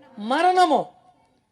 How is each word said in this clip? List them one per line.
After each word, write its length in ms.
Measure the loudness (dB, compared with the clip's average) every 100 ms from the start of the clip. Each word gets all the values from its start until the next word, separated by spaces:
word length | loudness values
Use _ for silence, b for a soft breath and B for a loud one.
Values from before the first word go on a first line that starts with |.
| -20 -14
మరణము, 680 | -6 -2 0 2 2 0 -4 -14 _ _ _ _ _